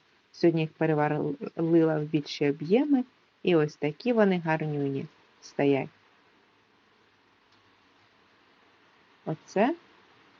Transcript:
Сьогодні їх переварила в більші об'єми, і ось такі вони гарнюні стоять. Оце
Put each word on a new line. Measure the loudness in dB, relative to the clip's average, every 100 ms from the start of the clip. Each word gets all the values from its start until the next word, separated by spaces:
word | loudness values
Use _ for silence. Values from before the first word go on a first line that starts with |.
| -16 _ _
Сьогодні | 0 0 2
їх | -4
переварила | -2 0 2 0 -2 -4 -6 -10 -4 2 4 4 0
в |
більші | -2 -4 -4 -2 -2
об'єми, | -2 0 0 2 0 -2 _ _ _
і | 0 2
ось | 0 -2
такі | -6 -4 -2
вони | 2 2 2
гарнюні | -2 -2 -2 -4 -4 -4 -10 _ _ _
стоять. | -12 -2 0 0 -2 _ _ _ _ _ _ _ _ _ _ _ _ _ _ _ _ _ _ _ _ _ _ _ _ _ _ _ _ _ _ _ _ _ -12
Оце | -12 -6 0 0 -2 _ _ _ _ _ _